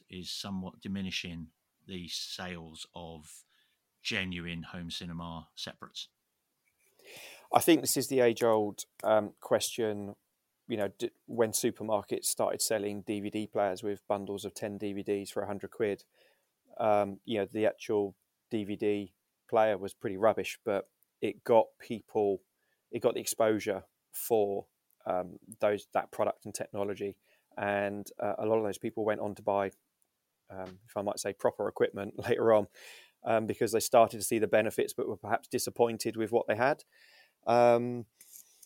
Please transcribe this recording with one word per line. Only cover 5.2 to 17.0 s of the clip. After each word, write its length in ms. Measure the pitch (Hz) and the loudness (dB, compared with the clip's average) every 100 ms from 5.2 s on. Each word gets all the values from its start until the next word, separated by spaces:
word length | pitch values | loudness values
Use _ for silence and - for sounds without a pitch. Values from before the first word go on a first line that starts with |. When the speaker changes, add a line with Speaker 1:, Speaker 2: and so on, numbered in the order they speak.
| 85 82 - - | -10 -12 -14 -14
Speaker 1:
separates? 500 | - - - - - _ _ _ _ _ _ _ _ _ - - - - - | -14 -14 -16 -14 -16 _ _ _ _ _ _ _ _ _ -20 -20 -18 -20 0
Speaker 2:
I 60 | - | 2
think 200 | - 156 | 6 6
this 160 | 131 - | 4 -2
is 120 | 123 | 0
the 120 | 131 | 4
age-old, 640 | 120 117 117 110 104 101 - _ | 4 4 4 4 2 -4 -14 _
um, 260 | 104 107 104 - | 2 2 2 -8
question. 760 | - 113 - - 110 104 101 104 _ _ _ _ - | 0 0 0 -2 -4 -4 -8 -14 _ _ _ _ -8
You 100 | 113 | -2
know, 120 | 98 - | -2 -4
d-, 120 | 117 - - | -8 -8 -10
when 260 | 117 110 | 0 2
supermarkets 720 | 107 123 - 110 104 - - | 2 -2 -2 -2 -2 -2 -4
started 360 | - - 101 - | -4 0 0 0
selling 420 | - 110 101 101 | 0 0 -2 -4
D 180 | 95 104 | -4 -4
V 100 | 101 | -4
D 160 | 107 107 | -6 -4
players 380 | 110 101 92 | 0 0 0
with 220 | 107 101 _ | -4 -6 _
bundles 360 | 101 98 101 | -4 -4 -8
of 80 | 101 | -8
ten 260 | - 107 101 | -8 -8 -6
D 140 | 104 | -6
V 120 | 98 | -6
Ds 260 | 101 101 98 | -2 -4 -4
for 140 | - | -6
a 20 | 101 | -6
hundred 240 | 101 98 | -6 -10
quid, 320 | - 107 98 - _ _ _ _ _ _ - | -4 -2 -2 -8 _ _ _ _ _ _ -2
um, 420 | 113 104 | 2 4